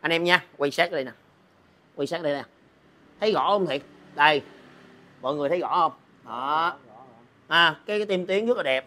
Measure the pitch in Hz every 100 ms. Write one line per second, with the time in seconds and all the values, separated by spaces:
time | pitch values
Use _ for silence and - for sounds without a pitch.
0 | 156 165 175 180 - - 143 139 170 165
1 | 127 117 _ _ _ _ _ _ _ -
2 | 143 170 156 143 120 _ _ _ _ _
3 | _ - 214 175 147 202 175 139 - -
4 | - - 147 147 - - - - - -
5 | - - 127 147 139 175 127 165 160 -
6 | _ _ 120 117 135 156 165 175 - 110
7 | 131 - _ _ _ 165 170 151 - 208
8 | 208 185 180 190 226 240 151 131